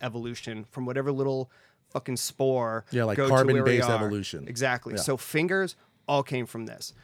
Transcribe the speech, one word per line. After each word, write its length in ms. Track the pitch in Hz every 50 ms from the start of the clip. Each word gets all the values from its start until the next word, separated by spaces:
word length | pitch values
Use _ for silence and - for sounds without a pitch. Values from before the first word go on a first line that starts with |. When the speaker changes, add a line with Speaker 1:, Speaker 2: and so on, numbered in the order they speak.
| -
Speaker 1:
evolution 640 | 123 110 120 117 120 120 - - 120 113 110 107 -
from 160 | - 135 127
whatever 260 | 123 127 135 135 143
little 380 | 139 135 135 135 135 131 131 - _ _ _ _ _ _ _ _
fucking 260 | - 127 - - 127 117
spore 680 | - - - - 135 135 131 127 120 113 110 113 110 -
Speaker 2:
Yeah, 140 | - 123 117
like 120 | 110 101 120
Speaker 1:
go 80 | 139 135
to 60 | 139
where 100 | 131 131
we 100 | 131 127
Speaker 2:
carbon-based 360 | 120 - 123 120 120 120 120
Speaker 1:
are. 60 | 117
Speaker 2:
evolution. 520 | 110 107 104 104 101 95 - - 76 69 -
Speaker 1:
Exactly. 460 | 120 113 135 131 123 117 - 117 107
Speaker 2:
Yeah. 80 | 101
Speaker 1:
So 160 | 90 139 135 123
fingers 580 | - - - 151 165 180 190 190 190 175 - _ _ _ _ _ - -
all 140 | 143 139
came 240 | 135 - 143 127 117
from 220 | - - 113 113 113
this. 260 | 113 - - - - -